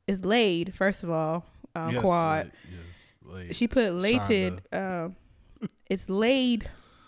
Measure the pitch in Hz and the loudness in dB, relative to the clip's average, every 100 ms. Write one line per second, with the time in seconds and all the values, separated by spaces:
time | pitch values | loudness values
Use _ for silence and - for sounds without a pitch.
0 | - 190 185 240 214 170 170 - 196 196 | -4 -2 2 4 4 2 -2 0 0 0
1 | 170 160 156 170 - - - 170 165 120 | -2 0 0 -2 -6 -18 -14 -8 -4 0
2 | 196 175 165 156 90 - - 87 85 - | 2 4 2 0 -2 -12 -18 -16 -16 -20
3 | - _ - 92 87 - 233 262 214 175 | -20 _ -16 -14 -10 -2 0 2 2 0
4 | 202 247 202 202 185 90 - 185 190 175 | 0 2 2 2 0 -4 -8 -6 -4 -4
5 | 165 185 _ _ - - 214 - - 190 | -6 -10 _ _ -20 -12 -12 -12 -6 -6
6 | - 190 226 269 247 233 - - - _ | -2 0 4 4 4 0 -2 -14 -20 _